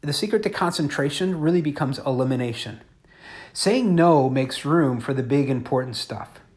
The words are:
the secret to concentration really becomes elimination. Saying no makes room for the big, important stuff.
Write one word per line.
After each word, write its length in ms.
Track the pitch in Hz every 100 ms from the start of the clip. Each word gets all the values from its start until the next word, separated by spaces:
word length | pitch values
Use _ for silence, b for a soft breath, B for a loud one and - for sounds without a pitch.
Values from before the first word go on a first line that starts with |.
the 120 | 147
secret 300 | 143 214 214
to 60 | 208
concentration 880 | - 175 175 147 - 143 143 185 175
really 200 | 156 180
becomes 380 | 151 143 139 135
elimination. 800 | - 127 131 127 123 113 - 110 - _ _ B B B B
Saying 420 | - - 247 233
no 340 | 170 170 156 131
makes 360 | 131 131 -
room 360 | 139 165 143 120
for 140 | 117
the 80 | 131
big, 280 | 120 139 139
important 460 | 127 123 131 127 113
stuff. 440 | - 104 - - -